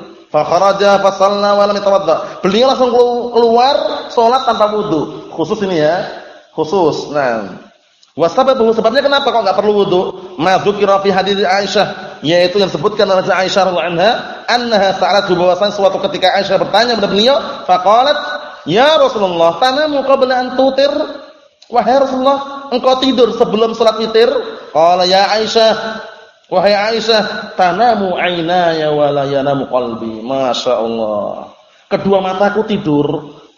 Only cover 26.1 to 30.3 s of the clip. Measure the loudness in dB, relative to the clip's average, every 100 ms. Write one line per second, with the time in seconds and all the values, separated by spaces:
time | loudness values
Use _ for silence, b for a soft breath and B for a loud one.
26.1 | -20 -20 _ _ 0 2 2 0 -2 0
27.1 | 0 -2 -6 -8 -2 0 2 2 2 -2
28.1 | -2 -2 -2 -2 0 0 0 0 2 0
29.1 | 0 0 0 0 -2 -2 -2 -2 -6 -8
30.1 | -8 -6